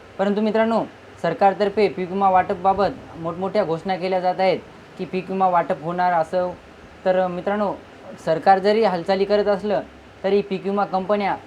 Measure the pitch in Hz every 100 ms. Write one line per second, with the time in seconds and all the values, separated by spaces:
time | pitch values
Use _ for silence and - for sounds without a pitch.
0 | - - 202 202 214 220 226 220 151 -
1 | - - 170 165 196 190 208 208 196 185
2 | 180 196 196 185 180 185 190 190 185 131
3 | - 170 165 170 190 208 160 160 196 185
4 | 185 185 180 180 190 143 - - - -
5 | 180 185 175 190 185 175 175 185 160 175
6 | 180 170 160 185 180 175 - - - -
7 | 185 185 185 180 202 208 196 151 - -
8 | - - 170 160 196 190 196 214 208 180
9 | 165 190 196 208 202 190 208 175 - -
10 | - - 190 202 196 190 175 202 185 185
11 | 185 208 190 -